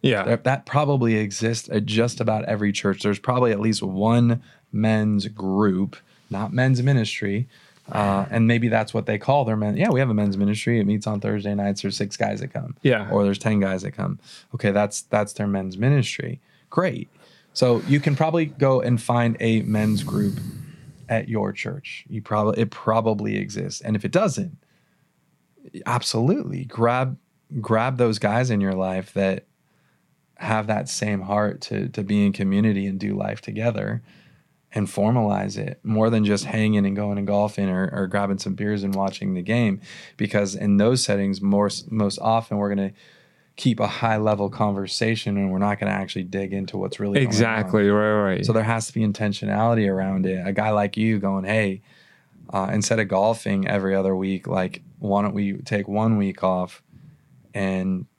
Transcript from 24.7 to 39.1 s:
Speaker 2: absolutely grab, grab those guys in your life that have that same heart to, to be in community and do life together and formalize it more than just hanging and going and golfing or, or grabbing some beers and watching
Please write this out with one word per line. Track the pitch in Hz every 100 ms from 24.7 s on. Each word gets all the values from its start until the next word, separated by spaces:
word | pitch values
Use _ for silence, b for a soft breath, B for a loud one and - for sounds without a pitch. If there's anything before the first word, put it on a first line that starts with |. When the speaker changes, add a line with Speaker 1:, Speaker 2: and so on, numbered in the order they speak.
| _ _ _ _ _ _ _ _ _ - - -
Speaker 2:
absolutely | 120 - 113 120 254 - 131
grab, | 131 - 117 123 131 127 _ _ _ 139
grab | 107 110 123 127
those | 120 107
guys | 104 110 127
in | 107
your | 98
life | 95 95 92 90
that | 101 95 95 _ _ _ _ _ _ _ _ _ _
have | - 110 107
that | 107 -
same | - 107 101
heart | 95 101 104 -
to, | - 104 98
to | -
be | 98 104 101
in |
community | 98 95 98 110 98 98
and | 95
do | 101
life | 101 101 107
together | - 107 117 107 104 117 b b b b b b _
and | 110 98
formalize | - 104 123 107 98 98 98
it | 101 -
more | 113 107 110
than | 113
just | 104 101 -
hanging | 110 110 104 98
and | 98
going | 104 101
and | 98
golfing | 101 104 101 98
or, | 92 95
or | - 95
grabbing | 101 101 98
some | -
beers | 95 104 104
and | 98
watching | 98 98